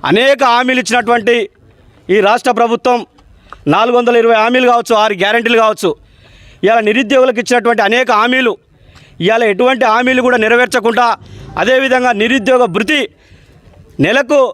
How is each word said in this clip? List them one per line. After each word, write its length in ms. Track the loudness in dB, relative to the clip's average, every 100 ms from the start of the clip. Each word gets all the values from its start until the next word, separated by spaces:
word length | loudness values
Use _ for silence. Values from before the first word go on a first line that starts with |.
| -2
అనేక 300 | 0 2 2 2
హామీలు 280 | 0 0 -2
ఇచ్చినటువంటి 520 | -2 -4 0 -2 0 -2 -2 _ _ _ _ _ -2 0
ఈ 40 | 2
రాష్ట్ర 260 | 0 0 0
ప్రభుత్వం 400 | 0 0 -2 -2 -4 _ _ -20 -20 -10 -2 0
నాలుగు 220 | 2 2
వందల 160 | 2 2
ఇరవై 160 | 2 2
హామీలు 260 | 2 2 2
కావచ్చు, 220 | 0 0 0
ఆరు 160 | 0 -2
గ్యారెంటీలు 360 | -2 0 0 2
కావచ్చు, 280 | 0 0 -4 -6 _ _ -20 -20 -20 -4 0
ఇవాళ 140 | 0 2
నిరుద్యోగులకు 520 | 0 0 2 2 -2
ఇచ్చినటువంటి 400 | -2 -2 0 0 0
అనేక 200 | 0 0 0
హామీలు 340 | 0 0 -2 -4 _ _ -20 -20 -20 -6 -2
ఇవాళ 180 | 0 0
ఎటువంటి 320 | 0 0 0 0
హామీలు 300 | 0 0 0 0
కూడా 100 | 0 0
నెరవేర్చకుండా, 600 | 0 0 -2 -2 0 0 -2 -10 -20 -14 -6
అదేవిధంగా 520 | 0 0 0 0 0 -2
నిరుద్యోగ 420 | 0 0 0 0 0 -2
భృతి 240 | -2 -4 -4 _ _ -20 _ -20 _ -20 -20 -4 0
నెలకు 320 | 0 0 0 0